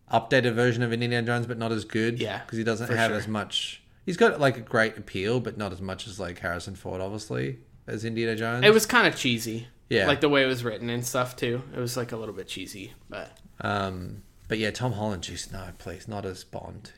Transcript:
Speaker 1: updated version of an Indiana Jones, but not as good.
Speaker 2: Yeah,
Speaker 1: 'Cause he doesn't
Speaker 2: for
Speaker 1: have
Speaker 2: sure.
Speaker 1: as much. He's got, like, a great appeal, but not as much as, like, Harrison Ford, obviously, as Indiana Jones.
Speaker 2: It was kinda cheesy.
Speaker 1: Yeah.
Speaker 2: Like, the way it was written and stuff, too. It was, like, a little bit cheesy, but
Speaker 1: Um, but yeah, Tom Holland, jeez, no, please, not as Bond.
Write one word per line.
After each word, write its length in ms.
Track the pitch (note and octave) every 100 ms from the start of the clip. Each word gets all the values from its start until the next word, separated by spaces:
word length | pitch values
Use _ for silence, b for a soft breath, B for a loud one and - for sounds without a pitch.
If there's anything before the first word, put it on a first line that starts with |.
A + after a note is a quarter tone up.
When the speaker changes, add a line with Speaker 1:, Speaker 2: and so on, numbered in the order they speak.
| -
Speaker 1:
updated 420 | A#2 - C3+ A#2+
version 280 | A2+ B2 A#2
of 100 | A#2+
an 100 | A#2
Indiana 240 | A#2+ A#2+ A#2
Jones, 200 | A#2+ A#2
but 120 | A2+
not 140 | A2+
as 120 | A2
good. 360 | G#2 A2 A2+ A#2+
Speaker 2:
Yeah, 200 | A2 G2+ -
Speaker 1:
'Cause 100 | A2+
he 80 |
doesn't 220 | A2+ A2 A#2+
Speaker 2:
for 80 | A2+
Speaker 1:
have 140 | A2+
Speaker 2:
sure. 80 | G#2
Speaker 1:
as 80 | G#2
much. 560 | G#2+ F#2+ - - - - -
He's 120 | - E3+
got, 220 | A3+ D3+
like, 160 | C#3 B2
a 40 |
great 360 | A2 A#2 A2 -
appeal, 440 | - G2 G2+ B2+
but 180 | A2+ G#2
not 140 | G2+
as 80 | F2+
much 260 | F#2+ F#2+ G#2
as, 140 | F#2+
like, 180 | F2 F2
Harrison 380 | F2+ F2 G2 F#2+
Ford, 240 | F#2+ F#2
obviously, 580 | F#2+ G#2+ - B2+ C3+ C3 - - -
as 160 | A2+
Indiana 320 | A2+ A2+ A2+ A2
Jones. 280 | A2+ A#2+
Speaker 2:
It 80 | G#3
was 140 | A3 A3
kinda 240 | B3 F3+
cheesy. 560 | - C3 A#2 A2+ A2+ A#2+ - _
Speaker 1:
Yeah. 160 | A#2 G2
Speaker 2:
Like, 140 | C#3
the 80 | D3
way 160 | C#3+
it 20 | C3
was 160 | B2
written 260 | A#2+ G2+ A#2+
and 140 | A#2+
stuff, 300 | A#2+ B2+ B2
too. 280 | - B2 B2 C3
It 60 | -
was, 160 | A#2+ B2
like, 160 | A#2
a 40 | A2+
little 180 | A2
bit 120 | F#2+ F#2
cheesy, 460 | G2 F#2 G2+ F#2 - -
but 260 | G2+ - - - -
Speaker 1:
Um, 600 | G#2+ G2+ G2 F#2 F#2+ G#2 - - -
but 120 | A2
yeah, 120 | G#2+
Tom 220 | G2+ B2
Holland, 300 | G#2 G#2+ F#2
jeez, 260 | - E2+ -
no, 200 | F#2+ F2 E2+
please, 280 | F#2 E2+ -
not 180 | G2+
as 200 | G2 F2+
Bond. 480 | - - F2 F2+ -